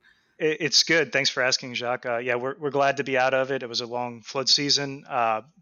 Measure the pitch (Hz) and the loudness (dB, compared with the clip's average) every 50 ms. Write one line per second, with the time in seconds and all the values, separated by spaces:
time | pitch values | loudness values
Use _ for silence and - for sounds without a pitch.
0 | _ _ _ _ _ _ _ - 165 156 151 - 170 139 - - - - 165 165 | _ _ _ _ _ _ _ -2 0 0 0 0 -2 0 2 2 2 4 4 4
1 | 147 113 - 135 135 - - 139 127 127 - - 139 127 120 117 123 120 123 123 | 4 2 2 0 0 2 0 2 2 2 0 0 -2 -8 -8 -6 -4 -4 -4 -4
2 | - 123 117 117 123 127 123 123 123 135 - 175 151 139 127 139 139 139 135 143 | -4 -4 -4 -2 0 -2 -2 0 -2 -4 -6 -4 -6 -2 0 2 2 2 2 0
3 | 131 135 131 127 127 131 131 131 135 131 139 131 127 117 117 120 123 113 120 123 | -2 0 2 2 4 4 4 2 2 0 -2 -4 -4 -6 -6 -6 -6 -4 -4 -6
4 | 123 120 120 113 107 - - 139 135 - - 151 143 143 - 139 143 139 135 143 | -6 -6 -8 -10 -14 -6 -4 -2 0 2 2 2 2 0 0 0 0 -4 -6 -10
5 | - - 143 123 117 113 110 110 113 156 _ _ | -10 -4 0 2 2 2 2 0 -4 -8 _ _